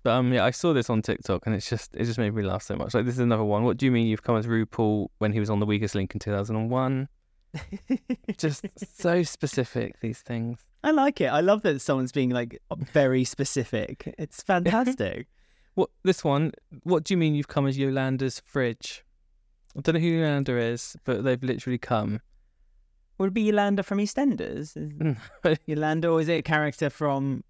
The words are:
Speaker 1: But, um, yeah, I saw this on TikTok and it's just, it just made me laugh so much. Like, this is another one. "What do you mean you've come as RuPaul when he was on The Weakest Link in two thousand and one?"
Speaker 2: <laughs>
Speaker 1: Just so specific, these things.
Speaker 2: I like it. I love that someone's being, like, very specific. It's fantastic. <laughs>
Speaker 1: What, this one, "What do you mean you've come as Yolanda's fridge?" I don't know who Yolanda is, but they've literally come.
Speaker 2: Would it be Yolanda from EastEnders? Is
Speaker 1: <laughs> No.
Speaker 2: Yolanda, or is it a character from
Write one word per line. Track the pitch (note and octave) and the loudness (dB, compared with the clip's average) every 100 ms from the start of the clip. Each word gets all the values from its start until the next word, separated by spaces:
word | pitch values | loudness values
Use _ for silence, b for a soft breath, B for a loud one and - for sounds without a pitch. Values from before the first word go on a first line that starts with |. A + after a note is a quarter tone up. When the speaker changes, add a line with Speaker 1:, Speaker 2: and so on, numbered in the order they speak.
Speaker 1:
But, | - | 2
um, | B2 B2 | 2 4
yeah, | B2+ G#2+ | 4 2
I | |
saw | - E3+ | 2 2
this | C#3 A#2 | 2 2
on | A2+ | 0
TikTok | - G2+ - F#2 - | 0 -4 -2 -2 0
and | G#2 | -4
it's | - | -2
just, | A2+ - - | -6 -6 -4
it | A#2 | -4
just | A#2 | 0
made | G#2 A2 | -2 0
me | |
laugh | G2 F#2+ | -2 -4
so | - - | -4 -6
much. | - | -2
Like, | A#2 B2 | 0 0
this | B2+ | 0
is | |
another | A#2+ A2 | 2 2
one. | G#2 G#2 | 2 2
"What | A#2+ - | 2 2
do | C3+ | 2
you | |
mean | A#2+ A2+ | 4 2
you've | G#2+ | 0
come | - A#2 | 0 0
as | A2+ | 2
RuPaul | A2+ G#2+ - A2 G#2+ F#2 _ | 0 0 0 2 2 -2 _
when | G#2+ | -2
he | G#2+ | 0
was | G#2 | 0
on | G#2 | 0
The | G#2 | 2
Weakest | G#2 G#2+ G#2 | 0 0 -2
Link | F#2+ | -4
in | G#2+ | -6
two | - | -4
thousand | G2+ G#2 A2 | -4 -2 -4
and | A2+ | -2
one?" | B2+ C3 C3+ C#3 _ _ _ _ D#3+ | 0 0 -2 -6 _ _ _ _ -14
Speaker 2:
<laughs> | - G3+ - C4 - B3+ - - | -12 -16 -4 -6 -4 -8 -6 -2
Speaker 1:
Just | D#3 C#3 G3 - | -2 -2 -10 -14
so | F#3+ - F3 F3 | -16 -2 2 2
specific, | E3 - D3 - B2 A#2 A2 - | 0 -4 -4 -2 -2 -4 -6 -6
these | A2+ A2 | -8 -8
things. | - A#2 A#2 A#2+ _ _ | -8 -6 -6 -8 _ _
Speaker 2:
I | D4 | 0
like | D#4 C#4 - | 4 2 2
it. | C3+ | 0
I | D3 | 2
love | F3+ G#3+ | 4 4
that | G3+ C#3 | 2 0
someone's | - C3+ B2+ | 0 0 0
being, | D3 B2+ | 0 0
like, | B2 A#2+ - _ D3 C3+ | 0 -4 -10 _ -10 0
very | D#3 C3+ C3 | 4 4 4
specific. | B2+ - C3+ C#3 A#2 - - - - - | 0 -2 -2 -2 -2 -4 -6 -10 -14 -12
It's | D3+ - | -12 -10
fantastic. | - F3+ F3 A3 B3 C4 F#2+ - B2 | 0 2 2 2 0 -2 -4 -6 -12
<laughs> | _ _ _ _ | _ _ _ _
Speaker 1:
What, | - - _ | -2 -2 _
this | F#3 F#3 | 0 0
one, | D#3 C#3 D#3 - _ C3+ | 2 2 0 -4 _ -12
"What | E3 E3+ | 0 0
do | D#3 | 2
you | F#3 | 2
mean | D#3+ D3 | 2 2
you've | C#3+ | 0
come | - C#3 | 0 0
as | C3+ | 0
Yolanda's | C3+ C3+ C3+ C3 C3 - _ | -2 0 -2 -2 -2 -6 _
fridge?" | C#3+ B2 A2+ - - _ _ _ _ _ _ _ - | -2 -2 -4 -12 -16 _ _ _ _ _ _ _ -2
I | |
don't | C#3 D#3+ | 0 2
know | |
who | E3+ | 2
Yolanda | E3 D#3 C#3+ C3+ A#2+ | 2 2 0 0 0
is, | A#2 A#2+ - - | 0 -2 -8 -8
but | - A2+ C3 | -2 0 2
they've | B2 | 0
literally | C3 A#2+ - B2 | 0 -2 -2 -4
come. | - A2+ G#2 G#2+ _ _ _ _ _ _ _ _ _ - | 0 0 0 -6 _ _ _ _ _ _ _ _ _ -4
Speaker 2:
Would | G3 | -2
it | |
be | G3+ | 2
Yolanda | G#3+ G#3 G3+ G3 | 2 2 2 0
from | F#3+ G3+ | 0 -2
EastEnders? | G#3 - C#4+ - - - D3+ D3+ | -2 0 0 0 -4 -8 -10 -10
Is | D3+ | -12
Speaker 1:
<laughs> | D3 D#3 A#2+ - - | -2 -2 -2 -8 -2
No. | E3+ D3+ - | 0 2 0
Speaker 2:
Yolanda, | D3+ D3+ D#3 E3+ | -2 0 0 2
or | D#3+ | 2
is | D#3 | 2
it | E3 | 0
a | |
character | - D#3 D3+ - D3 | 2 0 0 -2 -4
from | - D3 C#3 C#3 C3+ | 0 0 0 -2 -4